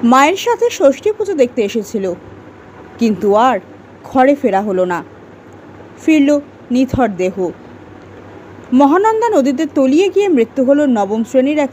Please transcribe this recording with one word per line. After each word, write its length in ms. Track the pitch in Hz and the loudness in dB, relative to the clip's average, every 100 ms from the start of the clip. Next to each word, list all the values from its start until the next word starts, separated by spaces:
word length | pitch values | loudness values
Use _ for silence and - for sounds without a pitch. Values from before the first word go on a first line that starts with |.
মায়ের 320 | 233 254 285 381 | 4 4 4 0
সাথে 340 | - 466 480 | -4 -2 -2
ষষ্ঠী 420 | - 285 - 427 | 2 0 2 -4
পুজো 220 | 427 403 | -4 -6
দেখতে 300 | 339 240 247 | -2 -2 0
এসেছিল, 500 | 202 226 196 220 190 175 - - - - - - - - | -4 -4 -6 -6 -6 -8 -14 -20 -20 -20 -20 -20 -20 -4
কিন্তু 360 | 233 196 208 208 | -2 0 0 2
আর 240 | 254 214 - - - - | 2 0 -8 -20 -20 -20
ঘরে 320 | - 269 262 285 | -6 0 2 2
ফেরা 260 | 247 190 | 0 -2
হলো 240 | 208 185 185 | -2 -2 -2
না। 180 | 170 - - - - - - - - - - - | -4 -8 -20 -20 -20 -20 -20 -20 -20 -20 -8 0
ফিরল 340 | 311 277 294 285 - - | 2 2 0 -2 -20 -6
নিথর 360 | 247 262 - 240 | -2 -2 0 -2
দেহ। 420 | 180 185 185 180 - - - - - - - - - - - - | -2 -6 -4 -6 -6 -20 -20 -20 -20 -20 -20 -20 -20 -20 -20 -2
মহানন্দা 560 | 247 277 339 427 440 466 | 2 4 4 2 0 0
নদীতে 360 | 415 269 262 320 - | 0 0 -2 -4 0
তলিয়ে 340 | 262 294 392 | 2 2 2
গিয়ে 180 | 370 403 | 0 0
মৃত্যু 360 | 294 226 - | 0 0 -2
হলো 220 | 254 285 294 | 0 2 2
নবম 380 | 226 196 220 | 0 -2 -4
শ্রেণীর 360 | 226 262 262 302 | -2 0 0 -2
এক 100 | 277 | -4